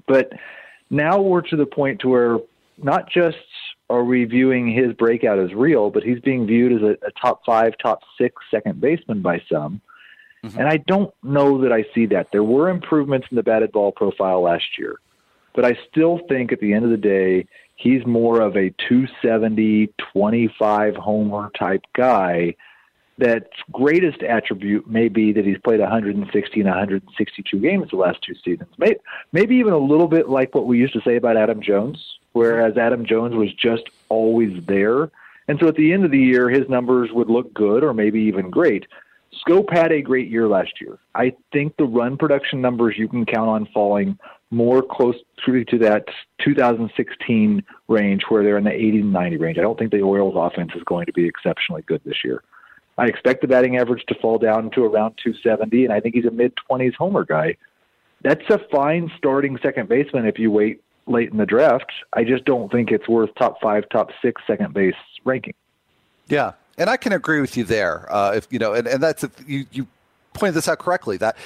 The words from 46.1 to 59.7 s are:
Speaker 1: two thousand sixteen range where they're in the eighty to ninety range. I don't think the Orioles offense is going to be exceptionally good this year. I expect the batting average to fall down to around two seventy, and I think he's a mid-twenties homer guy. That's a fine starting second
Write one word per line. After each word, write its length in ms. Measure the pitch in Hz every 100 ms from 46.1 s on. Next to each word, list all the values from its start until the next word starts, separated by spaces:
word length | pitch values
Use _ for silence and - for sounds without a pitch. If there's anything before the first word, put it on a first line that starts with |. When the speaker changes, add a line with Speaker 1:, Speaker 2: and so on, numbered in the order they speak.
| - - -
Speaker 1:
two 160 | 143
thousand 360 | 143 120 113 113 -
sixteen 680 | 117 - - 113 107 101 - - -
range 340 | 110 101 98 -
where 140 | 110
they're 160 | 104 104
in 60 |
the 80 | 101
eighty 280 | - 110 107
to 40 | 104
ninety 300 | 92 90 80
range. 220 | 82 -
I 40 |
don't 160 | 113 226
think 120 | 113
the 100 | 208
Orioles 340 | 196 196 95 92
offense 360 | 85 - 82
is 80 | 85
going 220 | - 87 85
to 60 |
be 140 | 87 85
exceptionally 560 | - 90 - - 80
good 180 | - 78
this 200 | - -
year. 180 | - 62 - _ - _ _ -
I 100 | 123
expect 340 | - 127 131
the 80 | 123
batting 280 | 127 127 123
average 280 | 120 117 -
to 80 |
fall 240 | - 113 113
down 320 | 110 110 110
to 140 | 131
around 340 | 113 107 110 -
two 120 | 123 113
seventy, 420 | 117 107 110 120
and 80 | 123
I 60 | 104
think 160 | 117
he's 120 | 120 117
a 40 |
mid-twenties 640 | 113 123 - - 127 127 -
homer 280 | 175 175
guy. 320 | - 156 - - _ _ _ _ _ _
That's 260 | 135 156 -
a 120 | 208 -
fine 400 | 147 143 170 165 -
starting 420 | 143 139 139 127
second 280 | 143